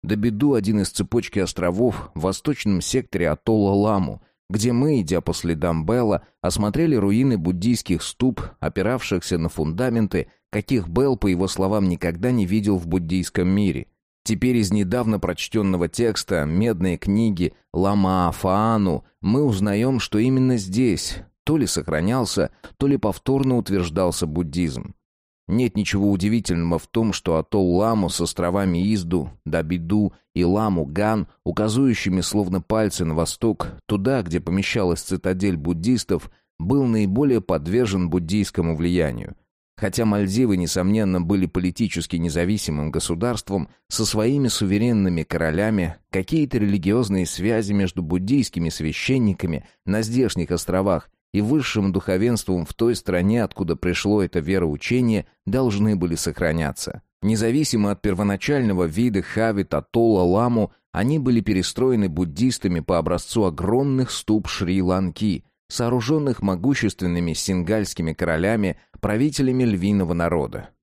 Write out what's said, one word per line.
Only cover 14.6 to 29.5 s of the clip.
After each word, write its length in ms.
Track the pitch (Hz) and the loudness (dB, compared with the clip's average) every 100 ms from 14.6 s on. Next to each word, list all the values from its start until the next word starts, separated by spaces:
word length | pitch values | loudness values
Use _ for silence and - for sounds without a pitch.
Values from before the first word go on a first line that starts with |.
| 101 | 2
недавно 480 | 104 95 120 113 104 | 0 0 0 0 0
прочтенного 680 | 90 85 - 110 98 92 85 | -2 -6 -4 -2 0 0 -2
текста 560 | - 117 101 - 90 | 0 0 0 -2 -2
медной 520 | 73 87 117 92 92 82 | 0 0 0 0 -2 -2
книги 580 | - 101 113 87 90 - _ | 0 2 2 0 -2 -4 _
Лама 560 | 80 98 101 95 92 87 | -2 0 2 2 2 0
Афаану 760 | - 92 98 110 113 95 71 - _ | 0 0 2 2 2 0 -2 -6 _
мы 240 | 95 123 | 0 2
узнаем, 560 | 147 98 104 101 123 131 | 2 2 0 0 0 0
что 180 | - 107 | 0 0
именно 380 | 123 131 131 123 | 2 4 2 0
здесь 600 | 95 101 127 85 - - - _ | 0 0 2 2 -4 -10 -14 _
то 120 | - 156 | -2 0
ли 100 | 110 | 0
сохранялся, 840 | - - 78 90 131 107 - 73 _ - - | -2 -2 0 0 0 0 0 -2 _ -20 -2
то 100 | 139 | 0
ли 120 | 139 | 2
повторно 580 | 107 92 - 135 131 123 | 0 -2 -2 0 2 0
утверждался 680 | 98 98 87 80 90 80 82 | 0 -2 0 0 0 0 -2
буддизм. 680 | 78 85 76 85 62 - - _ _ _ _ - | -2 -2 0 -2 -2 -12 -18 _ _ _ _ -2
Нет 280 | 104 123 104 | 0 0 0
ничего 340 | 98 101 101 | -2 2 2
удивительного 680 | 98 101 113 - 85 85 82 | 2 2 0 0 -2 0 -2
в 80 | - | -2
том, 260 | 117 113 | -2 0
что 240 | - - 80 | -2 0 0
атолл 400 | 78 104 92 87 | 0 2 4 4
Ламу 320 | 110 113 87 | 2 2 0
с 120 | - | -2
островами 720 | 85 - 87 95 98 87 98 | -4 -2 0 0 0 0 0
Изду, 360 | 107 85 87 67 - | 0 0 -2 -2 -10
Дабиду 680 | - | -4